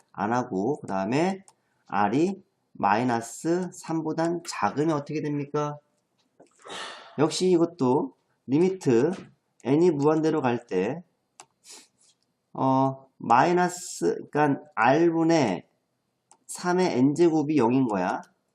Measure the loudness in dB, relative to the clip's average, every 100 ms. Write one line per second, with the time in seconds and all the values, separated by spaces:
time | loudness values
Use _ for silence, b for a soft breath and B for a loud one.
0 | _ -6 -2 -2 -2 -4 -4 -4 -6 -4
1 | -2 0 -2 -4 -12 _ _ _ -6 -2
2 | 0 0 0 -4 _ _ _ -4 0 2
3 | 0 -2 -6 -8 -4 -4 -4 -10 -8 -6
4 | -4 -4 -4 -4 -8 -4 -4 -2 -2 -2
5 | -4 -6 -6 -6 -6 -4 -6 -8 _ _
6 | _ _ _ _ _ _ B B B B
7 | B -2 -2 0 2 2 2 0 2 2
8 | -2 -10 _ _ -2 2 2 0 2 2
9 | 2 -2 -12 _ _ _ 0 2 4 2
10 | 2 2 0 0 0 -2 -4 -2 -2 -4
11 | -12 _ _ _ -20 _ -20 B B _
12 | _ _ _ _ _ -4 0 2 0 -2
13 | -14 -8 2 4 4 4 0 -2 -12 -4
14 | -4 -4 -4 0 0 0 -6 0 2 4
15 | 2 2 2 2 2 -2 -8 _ _ _
16 | _ _ _ _ -18 -8 -2 2 2 2
17 | 2 4 4 4 0 2 4 2 2 0
18 | -2 -4 -8 _ _